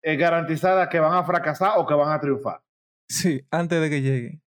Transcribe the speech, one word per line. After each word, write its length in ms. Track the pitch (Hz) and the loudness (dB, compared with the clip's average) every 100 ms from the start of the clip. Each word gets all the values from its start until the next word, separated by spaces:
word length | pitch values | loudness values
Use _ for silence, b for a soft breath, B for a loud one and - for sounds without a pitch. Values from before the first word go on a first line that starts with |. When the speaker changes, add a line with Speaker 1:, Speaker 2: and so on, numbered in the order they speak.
Speaker 1:
eh, 140 | 160 151 | -2 0
garantizadas 680 | 170 165 156 156 185 190 175 | 2 0 -2 0 2 2 2
que 100 | 170 | 2
van 140 | 156 | 2
a 100 | 180 175 | 2 0
fracasar 480 | 175 156 147 190 175 | -2 -2 0 2 2
o 80 | 165 | 2
que 80 | |
van 180 | 147 147 | 2 2
a 60 | 151 | 0
triunfar. 420 | 143 139 110 82 _ _ _ _ _ | -2 -2 -4 -10 _ _ _ _ _
Speaker 2:
Sí, 360 | - 185 135 _ | -2 -2 -2 _
antes 300 | 160 170 165 | -4 0 0
de 80 | 156 | 0
que 120 | 147 | 0
lleguen. 400 | 135 131 117 156 _ | 0 -2 -4 -14 _